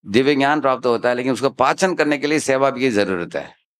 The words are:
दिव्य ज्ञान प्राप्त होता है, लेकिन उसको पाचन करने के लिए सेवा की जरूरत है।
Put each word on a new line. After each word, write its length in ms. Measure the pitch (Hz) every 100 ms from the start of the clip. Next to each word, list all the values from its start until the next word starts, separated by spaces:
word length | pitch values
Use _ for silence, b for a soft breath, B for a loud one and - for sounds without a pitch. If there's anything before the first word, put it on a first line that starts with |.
| -
दिव्य 260 | 113 135
ज्ञान 260 | 139 139 151
प्राप्त 260 | 135 127 127
होता 220 | 113 120
है, 60 |
लेकिन 180 | 123 127
उसको 160 | 110 135
पाचन 460 | - 131 156 185
करने 240 | 160 147 147
के 80 | 147
लिए 120 | 151
सेवा 320 | - 135 139
की 200 | 123 131
जरूरत 460 | 104 95 90 85 73
है। 140 | 71 - _